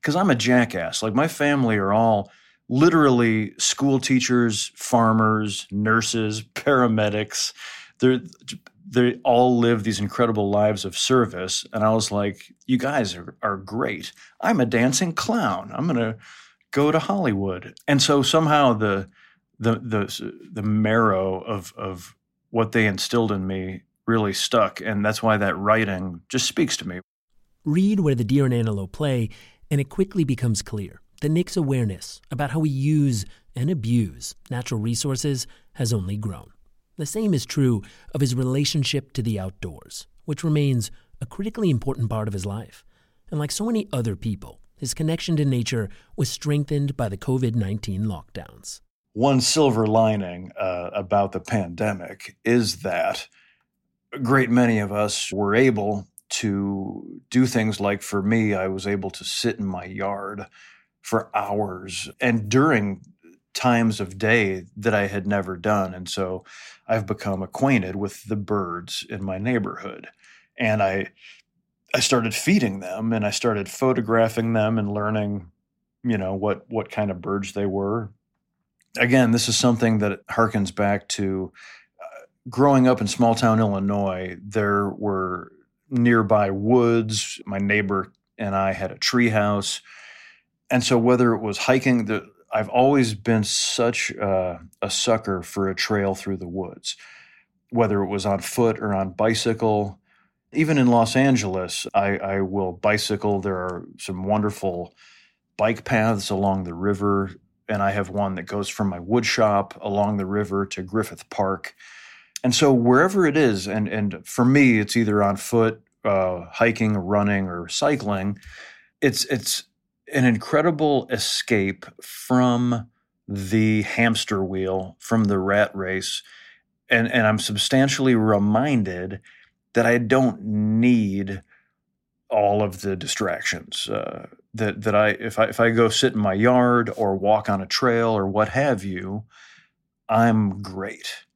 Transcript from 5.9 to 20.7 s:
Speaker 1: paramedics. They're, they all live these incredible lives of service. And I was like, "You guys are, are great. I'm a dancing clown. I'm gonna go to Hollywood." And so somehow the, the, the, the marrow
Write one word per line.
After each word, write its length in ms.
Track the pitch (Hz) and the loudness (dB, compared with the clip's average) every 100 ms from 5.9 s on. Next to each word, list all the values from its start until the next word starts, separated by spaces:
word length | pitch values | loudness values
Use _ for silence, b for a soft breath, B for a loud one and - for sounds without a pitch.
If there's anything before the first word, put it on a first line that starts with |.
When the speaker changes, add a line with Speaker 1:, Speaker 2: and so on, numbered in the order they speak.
| 113 113 117 110 107 | 2 2 -2 -2 -4
Speaker 1:
paramedics. 1120 | - - - 135 120 110 104 104 104 - - B B B B _ | -10 -6 2 4 4 2 0 0 -4 -4 -6 B B B B _
They're, 200 | 127 127 92 - - - - _ 196 | 2 2 -4 -18 -16 -16 -18 _ -4
they 320 | 123 123 - | 2 2 2
all 340 | 135 120 127 120 | 2 4 4 4
live 260 | 117 117 | 4 2
these 180 | 107 101 | 0 -4
incredible 480 | 101 - 120 107 101 | -4 0 0 2 0
lives 340 | 104 107 101 | 2 2 0
of 140 | 95 - | -6 -6
service. 680 | - 127 110 90 92 - - | 2 2 2 -2 -6 -6 -6
And 100 | 113 | -2
I 120 | 107 | 2
was 180 | 110 104 | 2 0
like, 420 | 104 101 95 - _ - | -2 -2 -6 -18 _ -2
"You 120 | 127 | -2
guys 380 | 131 147 101 87 | 0 -2 -4 -6
are, 220 | 87 - | -14 -6
are 160 | 110 98 | -6 -6
great. 540 | 95 110 - 87 - _ B B | -6 -4 -4 -6 -12 _ B B
I'm 180 | - 208 | 0 2
a 60 | 120 | 2
dancing 480 | 120 127 139 180 | 2 2 2 -2
clown. 580 | 160 - 233 131 92 - | -2 -2 -2 -2 -4 -8
I'm 140 | - 160 | -4 -2
gonna 300 | 123 113 110 B B B B _ | 0 -2 -6 B B B B _
go 200 | - 147 | 0 2
to 80 | 156 | 2
Hollywood." 760 | 156 196 151 98 98 90 - - - | 0 0 0 0 -2 -6 -12 -10 0
And 160 | 143 | 2
so 200 | 135 143 | 4 4
somehow 520 | 123 160 156 147 135 | 4 2 4 4 4
the, 360 | 110 107 98 95 b b b _ _ | 4 0 0 -4 b b b _ _
the, 160 | 113 113 | -2 0
the, 580 | 123 110 98 - 107 - - | -2 -4 -2 -6 -10 -12 -12
the 100 | 98 | -6
marrow 760 | 104 | 0